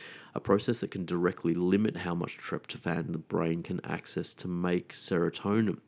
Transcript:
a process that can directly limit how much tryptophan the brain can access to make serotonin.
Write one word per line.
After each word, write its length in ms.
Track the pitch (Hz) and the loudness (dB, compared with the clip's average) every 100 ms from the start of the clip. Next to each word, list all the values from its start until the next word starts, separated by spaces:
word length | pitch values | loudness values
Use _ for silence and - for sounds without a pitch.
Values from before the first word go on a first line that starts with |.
| - - - - | -16 -18 -8 -4
a 40 | |
process 420 | - 98 - 117 | 2 4 4 0
that 100 | 98 | -2
can 120 | 95 | -4
directly 520 | 85 87 87 90 82 85 | -2 2 2 2 0 2
limit 420 | 90 98 107 85 | 4 4 4 0
how 160 | 87 | -2
much 240 | 87 85 - | -2 -4 -6
tryptophan 760 | - - - - 85 85 82 | -6 -6 -6 -6 -2 -2 -2
the 60 | 85 | -4
brain 460 | - 87 82 85 | -2 0 0 0
can 200 | 85 90 | -2 -6
access 520 | - 82 - - 85 - | -4 -6 -4 -4 -4 -4
to 120 | 92 | -4
make 460 | 87 90 90 - | 0 2 0 -2
serotonin. 880 | - - 90 85 - 98 107 107 - | -4 0 2 2 0 0 2 2 0